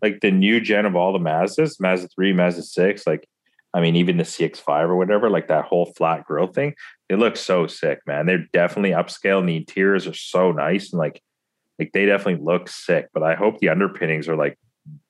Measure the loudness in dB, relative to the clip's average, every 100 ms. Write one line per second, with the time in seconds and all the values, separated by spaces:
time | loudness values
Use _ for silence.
0 | -2 0 2 4 4 2 2 0 2 2
1 | 2 0 0 0 0 0 -2 0 0 0
2 | -4 -2 2 2 2 0 -6 0 0 0
3 | -2 -4 -6 _ _ _ _ 0 2 2
4 | 2 0 -4 -4 -4 -4 -2 0 0 0
5 | 0 2 2 0 0 -2 0 -2 -2 -2
6 | -2 -2 -4 -4 -2 -2 -6 -6 -18 -16
7 | -4 0 0 0 -2 0 0 -4 -4 -4
8 | -4 -2 0 0 0 0 0 0 0 0
9 | -2 -4 0 2 0 -2 -4 0 2 2
10 | -2 -10 -4 0 2 2 -2 -2 -2 -4
11 | -4 -6 _ _ _ _ _ -10 -4 0
12 | 2 2 0 -2 0 0 -2 -8 -2 -2
13 | -2 -2 0 2 0 0 0 0 -2 -2
14 | -4 -2 -2 -2 -2 -4 _ _ -20 -20